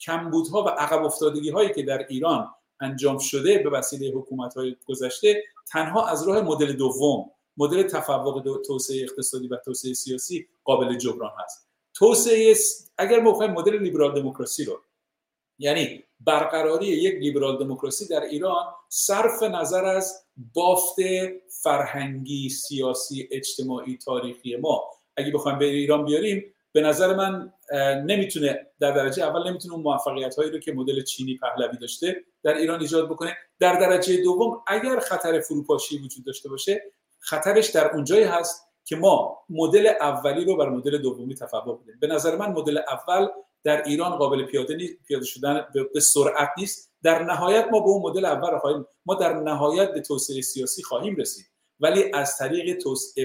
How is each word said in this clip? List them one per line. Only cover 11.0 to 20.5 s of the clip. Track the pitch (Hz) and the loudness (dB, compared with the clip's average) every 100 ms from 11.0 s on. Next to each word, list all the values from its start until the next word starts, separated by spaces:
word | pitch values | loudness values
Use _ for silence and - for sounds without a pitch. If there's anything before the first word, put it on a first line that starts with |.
| 123 - 107 - | -4 -4 -8 -10
هست. | 82 - _ _ _ | -14 -16 _ _ _
توسعهٔ | - 220 226 233 220 220 | 4 4 6 4 6 8
س-، | 214 - - - - | 6 4 -4 -8 -4
اگر | 196 233 | 2 6
ما | 226 | 6
بخوایم | 196 208 | 4 2
مدل | 170 190 214 | 0 0 2
لیبرال | 190 160 143 139 | 0 2 2 2
دموکراسی | 135 131 123 - | -4 -6 -8 -6
رو، | 123 - _ _ _ _ _ _ _ - | -6 -8 _ _ _ _ _ _ _ -6
یعنی | 143 160 127 - - _ | -2 0 -2 -6 -20 _
برقراری | 120 147 156 160 156 165 196 | 2 2 2 0 0 0 0
یک | 156 190 | 2 2
لیبرال | 175 143 139 139 131 | 0 -2 0 0 -2
دموکراسی | 135 127 139 - 196 | -4 -6 -6 -6 -4
در | 156 | -4
ایران | 147 147 185 175 175 - - | -2 -4 -2 -2 -4 -10 -8
صرف | - - 202 226 - | -2 0 2 2 2
نظر | 214 175 151 180 | -2 0 -2 0
از | 190 190 190 - _ - 117 | 0 0 -2 -8 _ -20 -8